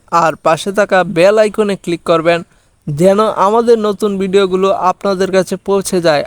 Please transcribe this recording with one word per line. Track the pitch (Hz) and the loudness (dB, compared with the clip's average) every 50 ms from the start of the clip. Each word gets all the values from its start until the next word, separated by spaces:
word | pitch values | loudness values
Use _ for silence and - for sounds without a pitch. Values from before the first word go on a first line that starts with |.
| - _ | -4 _
আর | - 170 165 160 147 | -2 0 0 0 -2
পাশে | - - 160 165 151 - 208 | -2 0 0 0 0 -2 -4
থাকা | 190 214 202 196 202 185 180 | -2 -2 0 0 0 0 0
বেল | 170 202 160 175 196 208 220 | 0 0 2 2 4 4 4
আইকনে | 214 214 190 - 214 202 196 | 2 0 0 -2 -2 -2 -4
ক্লিক | 170 - 180 170 160 - | -4 -6 -6 -8 -6 -2
করবেন, | - 170 165 156 170 170 170 170 - _ _ _ _ _ _ _ - | 0 0 0 2 0 0 0 -4 -8 _ _ _ _ _ _ _ -10
যেন | 147 143 175 190 196 202 | -4 0 2 2 2 2
আমাদের | 220 214 - - 185 196 214 233 240 233 240 226 | 0 0 0 0 0 2 2 2 2 2 2 2
নতুন | 208 214 202 190 220 208 202 190 | 2 -2 -4 -2 -4 -4 -2 -4
ভিডিওগুলো | 196 190 185 202 202 185 185 185 190 196 | -2 0 0 0 0 0 0 0 0 0
আপনাদের | 190 - - 180 185 - - 202 196 180 190 190 | 0 0 0 -2 -2 -2 -4 -4 -2 -2 -2 0
কাছে | 180 190 180 - 196 | 0 0 -2 -2 -4
পৌঁছে | 180 - - 196 196 185 - - 185 | -8 -4 -2 -2 -2 -2 -2 -4 0
যায়। | 165 165 151 143 - | 0 0 0 0 -2